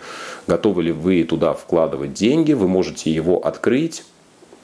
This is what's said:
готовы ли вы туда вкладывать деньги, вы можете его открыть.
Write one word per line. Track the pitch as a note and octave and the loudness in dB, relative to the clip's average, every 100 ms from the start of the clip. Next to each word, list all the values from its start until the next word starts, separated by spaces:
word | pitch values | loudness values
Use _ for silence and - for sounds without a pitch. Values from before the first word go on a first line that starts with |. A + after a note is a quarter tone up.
| - - - - - | -10 -14 -14 -12 -2
готовы | E2+ G#2+ F2+ | 0 2 2
ли | E2 | 0
вы | D#2 F2 F2+ | 0 2 2
туда | D#2+ D#2+ D#2+ | 2 0 0
вкладывать | C#2+ - E2+ D2+ C#2 C#2+ | -2 0 2 2 -2 -6
деньги, | C2 G#2 D#3 D#3 | 0 2 2 2
вы | C3+ F#2 | 2 2
можете | F#2 D#2+ - D#2 | 2 0 -4 -2
его | D#2+ D#2+ F2+ | 0 2 0
открыть. | D2+ - - B2+ E3 - - _ _ _ - - | 0 -2 0 0 0 -6 -16 _ _ _ -20 -20